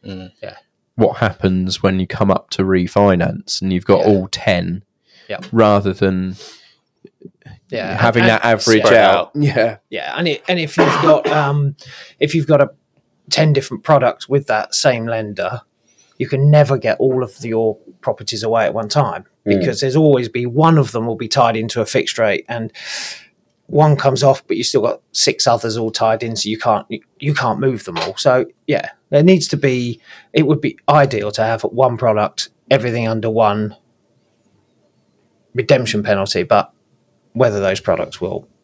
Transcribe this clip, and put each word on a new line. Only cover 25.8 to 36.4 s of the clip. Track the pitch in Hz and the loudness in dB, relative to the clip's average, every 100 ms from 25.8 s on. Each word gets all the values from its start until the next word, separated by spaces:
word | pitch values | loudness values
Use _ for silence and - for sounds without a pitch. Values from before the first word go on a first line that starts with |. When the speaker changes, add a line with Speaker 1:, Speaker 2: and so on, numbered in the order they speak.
| 113 | -6
Speaker 2:
tied | 113 113 113 | -2 0 0
in, | 117 110 | -4 -6
so | 107 | -6
you | 110 | -4
can't, | 123 104 - | -2 -2 -4
you, | 107 _ _ | -14 _ _
you | 139 | -4
can't | 143 123 110 | -2 -2 -2
move | 135 117 - | -2 -4 -8
them | 85 | -8
all. | 87 - | -8 -2
So, | 143 127 - _ - | 0 0 -2 _ -4
yeah, | 139 - - _ | -4 -4 -16 _
there | 143 | 2
needs | 170 185 - | 6 4 2
to | 147 | -2
be, | 143 127 120 117 _ - _ | 0 -2 -4 -8 _ -20 _
it | - 151 | -2 0
would | 147 | 0
be | 160 - - | -2 -6 0
ideal | 147 139 120 104 | 2 2 0 -6
to | - | -2
have | 110 113 | -2 -2
one | - 113 131 117 | -4 0 0 0
product, | 120 107 104 - - _ _ | 0 0 -2 -4 -12 _ _
everything | 131 120 117 113 | 0 0 -4 -2
under | 110 113 | -2 -2
one | 110 110 104 107 98 _ _ _ _ _ _ _ _ _ _ _ _ _ _ _ _ _ 123 | 2 2 0 -4 -8 _ _ _ _ _ _ _ _ _ _ _ _ _ _ _ _ _ -8
redemption | 113 135 117 107 | 0 0 0 -4
penalty, | 104 101 98 95 | -2 -2 -2 -4